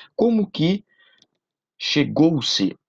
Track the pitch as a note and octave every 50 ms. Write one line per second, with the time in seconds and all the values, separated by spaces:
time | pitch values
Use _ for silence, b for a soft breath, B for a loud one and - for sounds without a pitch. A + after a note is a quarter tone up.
0 | B B _ - A3 A#3+ A3+ G#3+ G3 - - - D#3 F3 G3 G#3 b b b b
1 | b b b b b b _ _ _ _ _ _ _ _ _ - - - - D3
2 | C#3 - G#2+ - D#3 E3 E3 C3+ G2+ - - - G2 F2 - - _